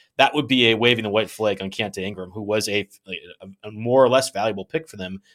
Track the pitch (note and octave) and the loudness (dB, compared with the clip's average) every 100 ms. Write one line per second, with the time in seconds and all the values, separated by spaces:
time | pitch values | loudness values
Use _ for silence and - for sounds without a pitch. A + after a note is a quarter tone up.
0 | _ - C3+ D3 B2 C3 A#2 A2 A#2+ A#2 | _ 2 2 2 0 4 4 4 4 2
1 | G#2+ G#2+ G2+ - G#2+ G2 F#2+ - G#2 G2 | 2 0 -2 -2 -2 -2 -6 -6 -6 -6
2 | F#2+ F#2 F#2 G2+ G2+ G#2+ G#2 G#2 G2 _ | -8 -8 -12 -10 -4 -2 -2 -4 -6 _
3 | - F#2 F2 - F#2+ - G#2+ G#2+ A#2 C3 | -16 -16 -16 -20 -20 -18 -16 -8 2 4
4 | B2 C3 C3 F#2+ A2 G2 F#2 D#3+ - G2+ | 6 4 0 -2 -4 -4 -6 -8 -8 -12
5 | F#2 G2 - | -12 -12 -16